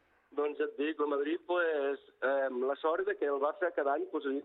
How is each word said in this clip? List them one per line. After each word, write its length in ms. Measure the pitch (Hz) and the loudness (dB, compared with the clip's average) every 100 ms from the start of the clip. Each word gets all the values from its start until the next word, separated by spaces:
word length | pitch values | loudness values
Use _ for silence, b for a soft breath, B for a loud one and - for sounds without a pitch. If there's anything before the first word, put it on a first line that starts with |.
| _ _ _ 143 | _ _ _ -2
Doncs 240 | 147 147 | -2 0
et 120 | 151 - | -2 0
dic, 240 | 147 156 | -2 0
el 80 | 147 | 0
Madrid, 320 | 143 143 170 - | 0 0 -2 -2
pues, 520 | 180 165 151 139 139 - - | 0 2 2 0 -2 -8 -4
em, 340 | 127 139 135 123 131 | 0 2 2 0 -2
la 80 | 139 | 0
sort 300 | 160 170 190 | 0 0 0
de 80 | 196 | 0
que 120 | 147 | 0
el 100 | 143 | 2
Barça 300 | 143 156 175 170 | 0 0 -2 0
cada 180 | 139 | 0
any, 100 | 147 185 | 0 0
pues, 140 | 156 143 | -4 -2
li, 160 | 135 | -2